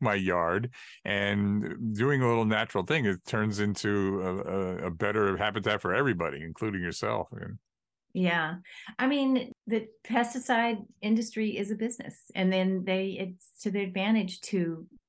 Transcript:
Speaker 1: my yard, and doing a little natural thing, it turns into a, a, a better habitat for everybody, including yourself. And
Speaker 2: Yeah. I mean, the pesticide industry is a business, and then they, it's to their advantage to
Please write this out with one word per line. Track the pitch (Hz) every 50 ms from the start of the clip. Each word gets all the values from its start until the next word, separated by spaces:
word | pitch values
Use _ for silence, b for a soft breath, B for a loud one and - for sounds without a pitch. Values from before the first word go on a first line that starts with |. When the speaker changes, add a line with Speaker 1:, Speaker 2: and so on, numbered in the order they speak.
Speaker 1:
my | 135 113 101
yard, | 98 95 92 90 87 85 82 87 104 117 123 123 B B B B B -
and | - 101 101 101 101 101 101 101 101 101 104 107 - - - 117 113 107
doing | 101 120 139 147 135
a | 131
little | 120 117 117 113
natural | 107 110 107 113 - - 104 92
thing, | - 156 160 123
it | 101 95 87 -
turns | - - 110 107 107 104 101
into | 104 104 98 - - 107 104 101 98 95 98 98
a, | 92 92 92
a, | 98 - - 95 98 95 92 92 90 -
a | 90
better | 85 80 104 101 104 107 104 98 95
habitat | 85 104 107 101 110 92 110 107 104
for | - 90 90
everybody, | 120 143 135 104 87 87 78 69 71 80
including | 82 82 - 117 110 101 92
yourself. | 87 87 82 - - 107 113 107 - -
And | - - - - 104 - _ _ _ _ _ _ _ _ _ _
Speaker 2:
Yeah. | - 185 185 175 170 170 160 156 170 180 B B B B B B B
I | - 247
mean, | 262 294 285 277 269 262 254 254 - - - _
the | - 226 220 220 - - _ -
pesticide | - 226 254 240 220 - 254 254 - 247 226 233 233 226 202 - - _ _
industry | - 214 226 220 226 - - 220 220 214 -
is | - 202 202
a | 220
business, | 214 220 240 247 - - - - - - - -
and | - 185 185
then | 185 185 185 190 190 185 185
they, | 190 185 190 190 196 190 -
it's | 196 185 185 - - - - -
to | - 208
their | 185 202 196
advantage | 185 180 190 190 208 226 220 185 180 - - - -
to | 208 190 175 170 165 160 175 - - - _